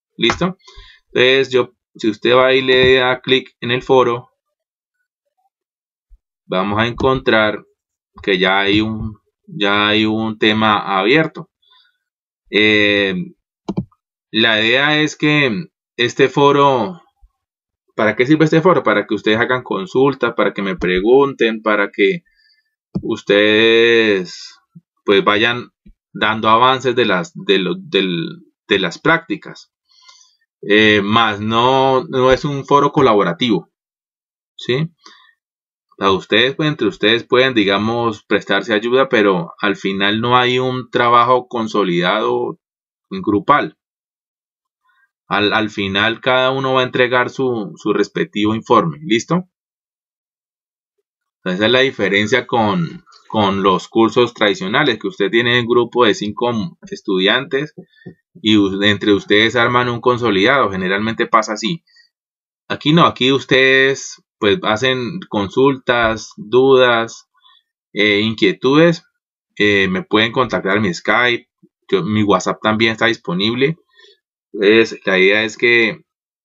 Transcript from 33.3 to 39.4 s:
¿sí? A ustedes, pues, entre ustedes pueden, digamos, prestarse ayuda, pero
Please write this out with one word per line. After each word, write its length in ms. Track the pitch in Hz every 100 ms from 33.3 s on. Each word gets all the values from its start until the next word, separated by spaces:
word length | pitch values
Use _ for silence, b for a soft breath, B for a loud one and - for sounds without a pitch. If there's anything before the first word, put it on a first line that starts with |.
| 85 123 92 - _ _ _ _ _ _ _ _ -
¿sí? 340 | - 127 165 _ b b b b _ _ _ _ _ -
A 120 | 98
ustedes, 440 | 95 - 107 127 135
pues, 140 | -
entre 180 | - 107
ustedes 360 | 90 104 113
pueden, 300 | - 123 131
digamos, 720 | 117 95 98 110 120 117 107
prestarse 500 | - 101 - 98 98
ayuda, 360 | 107 117 127 131
pero 440 | 117 101 92